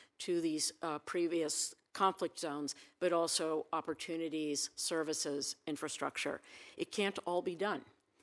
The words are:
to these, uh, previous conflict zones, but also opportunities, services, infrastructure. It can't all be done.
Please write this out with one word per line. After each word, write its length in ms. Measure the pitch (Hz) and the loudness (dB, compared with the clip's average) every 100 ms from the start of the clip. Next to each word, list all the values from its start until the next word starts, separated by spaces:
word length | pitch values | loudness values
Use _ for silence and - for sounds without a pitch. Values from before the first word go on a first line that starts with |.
| - - | -20 -8
to 220 | - 170 | 0 2
these, 320 | 165 156 - - | 2 2 0 -2
uh, 160 | 165 151 | -4 -4
previous 760 | - 180 170 170 151 - - - _ | -2 0 2 2 2 0 -2 -6 _
conflict 460 | - 190 185 175 - | 2 4 4 -2 -2
zones, 360 | 165 143 147 - - - | -4 -2 -4 -6 -12 0
but 120 | 180 | 2
also 540 | 170 165 - 160 156 - | 4 4 2 2 0 0
opportunities, 960 | 160 - 151 - 165 165 156 151 143 - - | -2 -2 -4 -4 -4 -2 0 0 0 -2 -2
services, 800 | - 165 156 156 151 143 135 - - | 0 0 0 0 0 -2 -2 -4 -6
infrastructure. 760 | 147 151 - 139 - - - - - - - | -4 -4 -2 -2 -2 -2 -4 -8 -20 -12 -6
It 160 | - | -4
can't 260 | - 202 - - | 0 0 0 0
all 160 | 175 | 0
be 120 | 180 | 0
done. 280 | 170 202 156 - - _ _ | 0 0 -2 -6 -20 _ _